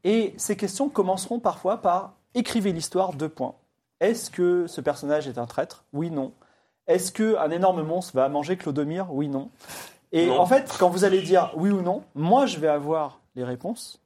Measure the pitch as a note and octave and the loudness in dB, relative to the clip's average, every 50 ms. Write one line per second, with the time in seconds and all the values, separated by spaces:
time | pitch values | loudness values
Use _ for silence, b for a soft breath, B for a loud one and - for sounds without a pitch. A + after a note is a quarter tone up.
0 | - F3+ G#3+ A3+ A3 F#3+ D#3+ - - - G#3 G3 G#3 F#3+ - - C#4 D4 - - | 2 2 2 2 2 0 -4 -8 -4 -4 -2 -2 -2 -6 -2 -2 -4 0 0 0
1 | F#3+ F#3 F#3+ F#3 - - A#3 A#3+ - G3 E3 - - F#3 A3 A#3 - D3 C#3 F#3+ | 2 2 0 -2 -2 -6 -6 -2 -2 -2 -2 0 -2 -2 -2 0 0 0 0 0
2 | G3 G3 _ _ _ _ _ A#3+ A#3 - - A#3 F#3+ G3+ F3 E3 D#3 - - F3+ | -4 -8 _ _ _ _ _ -2 -2 0 -2 0 0 0 -2 -2 -6 -2 0 0
3 | F#3+ F3+ D#3 C#3 D#3 D#3 D#3 - C3 - - _ _ _ _ _ _ _ _ _ | 0 0 0 -2 -6 -6 -4 -6 -6 -6 -6 _ _ _ _ _ _ _ _ _
4 | E3 G3+ A#3 A#3 - - - - F3+ F3 F3+ F3+ E3+ E3 - - C3+ D3 C#3 - | 0 0 0 -2 -6 -10 -2 0 2 2 2 2 0 -2 -6 -4 -2 -2 -2 -2
5 | C#3+ C#3+ D3 D3+ C#3+ C3+ A#2 B2 A#2+ A#2+ - - C#3+ - - _ _ _ - C#3+ | -2 0 0 0 -2 -4 -6 -8 -8 -6 -4 -6 -6 -6 -8 _ _ _ -6 -6
6 | E3 E3+ E3 C#3+ C3 - - b b b b b b b b b _ F#3+ E3+ F#3 | -4 -4 -4 -4 -6 -6 -10 b b b b b b b b b _ 2 2 2
7 | F#3 - - - A3 A3 G#3+ - D#3 D3+ E3 F3 F#3+ F#3+ F#3 E3+ D#3 D#3 E3 F#3 | 2 -2 -2 0 2 2 2 2 2 0 0 2 2 2 2 2 -2 -2 -2 -4
8 | F3+ - - C3 C3 C#3 D3 D3 C#3+ D#3+ F#3+ F3+ - D#3 C#3 D3 D3 D3 D#3+ F#3 | -4 -2 0 0 0 2 0 -4 -2 -2 -4 -4 -4 -4 -2 -2 -2 -2 -4 -6
9 | F#3+ F3+ D3 C3+ D3+ C#3+ C#3 C3+ C#3 - _ B B B B B B B B B | -6 -6 -4 -4 -4 -2 -4 -6 -6 -8 _ B B B B B B B B B
10 | B _ - E3 E3+ - - D#3+ F3+ F3+ C4 C4+ C4+ - - - F#3 F3+ F3+ F#3 | B _ 2 2 4 4 4 4 6 6 6 4 4 0 0 2 2 4 4 4
11 | G3 G3 F#3+ F#3+ E3+ D#3+ F#3+ F3+ D#3 - - D#3+ F3 G3+ G3+ F#3+ E3+ F3 F#3+ C#4+ | 4 4 4 2 4 4 4 4 4 2 -2 -2 0 2 2 2 0 -2 -2 -4
12 | - _ _ C#3 D#3 E3+ A3 C4+ C#4 A3+ F3+ D#3 D3+ D#3 D3 D3 C#3+ D3 D#3+ D#3+ | -6 _ _ -2 2 4 4 4 4 2 0 0 0 0 0 0 0 -2 -2 -2
13 | D3+ C3+ - _ _ _ _ B2+ B2 B2 B2+ B2 - F#3 A#3 - - - - _ | -2 -6 -8 _ _ _ _ -8 -6 -6 -6 -6 -6 -8 -8 -8 -12 -20 -20 _
14 | _ | _